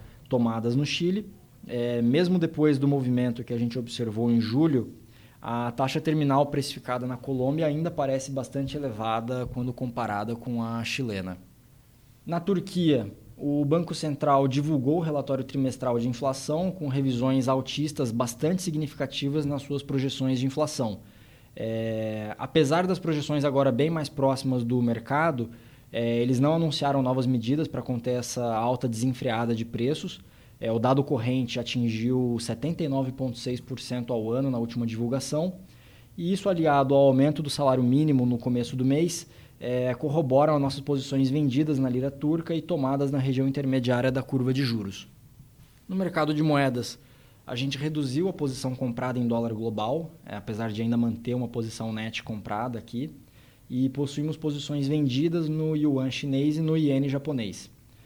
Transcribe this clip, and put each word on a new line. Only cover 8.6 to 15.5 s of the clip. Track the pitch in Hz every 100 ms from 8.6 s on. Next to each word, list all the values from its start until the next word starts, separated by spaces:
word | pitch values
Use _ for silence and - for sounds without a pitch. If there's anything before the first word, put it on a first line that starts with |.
| 135 151
elevada | 139 107 110 113 117 127 120
quando | 120 123
comparada | 123 127 123 110 104 107 117
com | 123 120
a | 113 117
chilena. | 113 - 127 98 92 90 - - - - _ _ - -
Na | - 170
Turquia, | 170 185 - 175 165 135 104 - - -
o | 147 143
Banco | 143 160 170
Central | 160 156 139 147 139 139
divulgou | 131 147 151 123 165
o |
relatório | 160 147 135 135
trimestral | 131